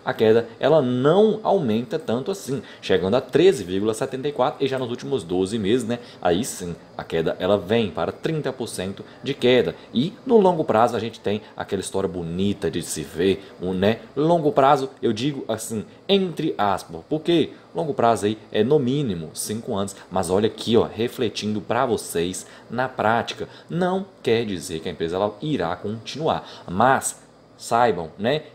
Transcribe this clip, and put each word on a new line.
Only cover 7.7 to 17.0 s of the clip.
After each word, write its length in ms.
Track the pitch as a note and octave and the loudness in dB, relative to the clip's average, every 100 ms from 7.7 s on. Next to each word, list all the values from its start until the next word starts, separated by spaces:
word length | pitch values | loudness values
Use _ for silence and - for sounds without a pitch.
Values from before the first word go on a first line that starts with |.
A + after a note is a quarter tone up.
| A#2 G#2 | 0 0
para 180 | D#2+ F2 | -2 -6
trinta 440 | - D#3+ D#3+ C3+ | -4 -6 -4 -4
por 160 | B2+ A2+ | -6 -8
cento 340 | - F#2+ G2 - - | -6 -8 -8 -14 -12
de 120 | B2+ | -8
queda. 420 | C#3 B2 B2+ F2+ - - | 0 4 4 4 -2 -6
E 200 | A2 D#3+ - - | -2 -2 -4 4
no 120 | A#3 | 6
longo 260 | F#3+ E3+ | 6 4
prazo 320 | - G#2+ A#2+ A#2+ | 2 4 4 2
a 40 | |
gente 200 | A#2 - | -4 -4
tem 220 | - G#2+ - - | -4 -4 -6 -10
aquela 240 | G2+ G2 | -6 -4
história 260 | F2+ G2 F#2+ | -4 -2 -2
bonita 640 | F2+ E2 F2 G2 G2 D#2+ | -2 -4 -2 0 0 -2
de 100 | D#2+ | -4
se 200 | D#2+ - | -4 -8
ver, 440 | C#2+ D#2 F#2 F#2 - - | -8 0 2 2 -4 -8
o, 120 | F2+ | -6
né, 260 | F#2 G2 A#2 - - | 0 2 0 -4 -2
longo 380 | D#3 E3+ D3+ | 2 2 2
prazo, 360 | D3 C3+ C#3+ C3 - | 4 6 4 2 -4
eu 100 | A2+ | -2
digo 320 | G#2+ C3+ C3+ - | 0 -2 -4 -4
assim, 340 | A2 - A2+ F2 - - | -6 -4 -8 -8 -12 0
entre 480 | G3 F#3+ D3+ D3+ - | 2 2 -2 -4 0
aspas, 440 | G#2 F#2 - E2 | 0 0 -4 -14